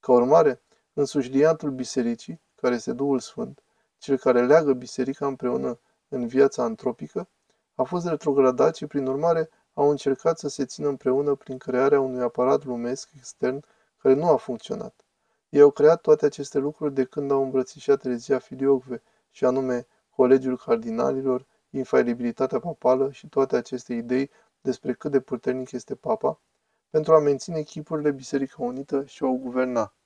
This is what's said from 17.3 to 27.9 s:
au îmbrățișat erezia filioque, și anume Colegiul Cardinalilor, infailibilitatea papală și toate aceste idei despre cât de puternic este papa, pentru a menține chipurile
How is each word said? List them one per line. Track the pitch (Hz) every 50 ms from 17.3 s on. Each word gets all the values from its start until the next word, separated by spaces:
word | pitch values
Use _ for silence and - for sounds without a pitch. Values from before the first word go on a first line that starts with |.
au | 139 139
îmbrățișat | 135 135 131 131 127 - - - - - - - -
erezia | 131 123 117 117 - 139 -
filioque, | - _ - 131 135 139 139 127 127 131 123 113 _ _ _ _ _ _
și | _ - -
anume | 127 127 135 131 127 123 120 120 _ _ _ _ _ _
Colegiul | - 127 127 131 131 131 131 127 -
Cardinalilor, | - - 117 - - 117 110 113 135 135 135 135 - - 262 127 - _ _ _ _ _
infailibilitatea | - 135 131 - - 151 - - - 120 120 120 117 - 131 - - 117
papală | - 175 160 _ - 127 127 131 135 139
și | 139 - - 156
toate | - - 135 135 -
aceste | 127 117 - 131 123 - - 123
idei | 117 117 120 127 131 139 139 _ _ _ _ _ _
despre | _ 139 123 - _ 139
cât | 120 _ - 151
de | 139 135
puternic | 131 - 135 117 _ 127 127 131 127 -
este | - 123 - _ -
papa, | - _ - - - - - 165 _ _ _ _ _ _ _ _ _ _ _
pentru | - 156 151 156 160
a | 156
menține | 147 147 143 135 - - 170 160
chipurile | 151 - - 156 151 _